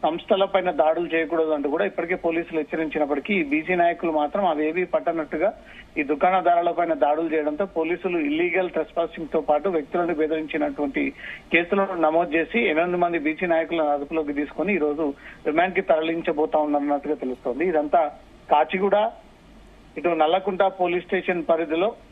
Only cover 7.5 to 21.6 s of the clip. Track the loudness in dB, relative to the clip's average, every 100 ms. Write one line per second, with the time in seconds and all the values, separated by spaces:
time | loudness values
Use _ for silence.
7.5 | -2 -4 -2 -2 -2 -2 -2 0 0 0
8.5 | 0 -2 -2 -4 -2 -4 -6 -4 -4 2
9.5 | 0 2 -2 -2 -2 -2 0 0 -2 -4
10.5 | -2 -4 -2 -4 -2 -4 -6 -16 -16 0
11.5 | 0 2 0 0 2 2 2 2 0 0
12.5 | 0 0 0 0 0 0 0 -2 -2 0
13.5 | 0 0 -2 0 0 -2 -4 -2 -4 -6
14.5 | -4 -2 0 0 0 -4 -4 -14 -8 -2
15.5 | 0 0 0 2 2 2 -2 -2 0 0
16.5 | 2 2 0 0 -2 -2 -4 -4 -6 -6
17.5 | -2 0 0 2 2 0 -4 -20 -20 2
18.5 | 2 4 2 2 2 2 -4 -20 -20 -20
19.5 | -20 -20 -20 -16 -4 -2 2 4 2 0
20.5 | 0 0 2 -2 -2 -2 -4 -2 -4 0
21.5 | 0